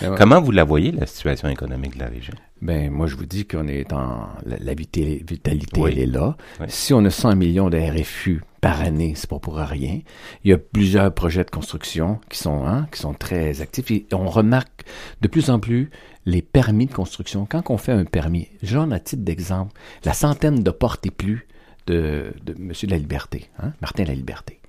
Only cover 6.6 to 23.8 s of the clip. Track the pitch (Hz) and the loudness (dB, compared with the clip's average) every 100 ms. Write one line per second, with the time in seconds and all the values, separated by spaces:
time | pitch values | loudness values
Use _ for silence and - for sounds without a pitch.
6.6 | 80 - - 131 101 - 123 98 87 87 | -10 -6 2 6 6 4 4 4 4 4
7.6 | 95 82 80 78 76 - - 82 - _ | 2 2 0 -2 -4 -4 -2 -2 -4 _
8.6 | 80 73 82 78 82 76 - 73 - 78 | 0 2 0 0 0 -4 -8 -8 -6 -6
9.6 | 73 73 67 101 - - - - 98 90 | -4 -4 -4 -6 -8 -18 -20 -2 4 4
10.6 | - 107 98 98 98 - 87 85 90 82 | 4 2 4 6 4 2 0 0 -2 -4
11.6 | - 78 - 82 82 110 - - 85 73 | -8 -10 -6 -2 -2 -2 -6 -8 -4 -2
12.6 | 67 117 151 - 76 73 - 90 78 69 | 0 -2 -2 -6 -8 -8 -4 -2 -2 -4
13.6 | 76 - 127 107 - 98 92 90 107 127 | -6 -8 -2 -2 -2 -2 0 2 4 2
14.6 | 127 - - - - - 107 160 135 120 | 0 -10 -20 -18 -16 -2 0 2 2 2
15.6 | 107 120 143 - - - - 87 - - | 2 0 -2 -8 -20 -8 0 0 4 4
16.6 | 120 107 131 - 90 - 101 101 101 160 | 4 4 2 -2 -6 -6 -6 -4 -2 -4
17.6 | 175 110 - 117 87 92 80 85 - - | -2 -2 2 2 2 0 0 -2 -4 -10
18.6 | 95 123 160 98 - 139 95 85 90 95 | -2 0 0 -2 -4 -6 -4 -4 -4 -4
19.6 | 98 - - - - - 147 143 151 143 | -4 -10 -20 -6 -2 2 2 2 2 4
20.6 | 92 - 120 - 92 - 98 113 - - | 2 2 0 0 -6 -4 -4 -4 -6 -20
21.6 | - - - 85 78 73 50 - - 82 | -20 -10 -2 0 0 -2 -6 -10 -12 -10
22.6 | 92 85 104 87 73 71 - 71 - - | -10 -6 -2 -2 -2 -6 -6 -10 -10 -10
23.6 | - 156 | -10 -8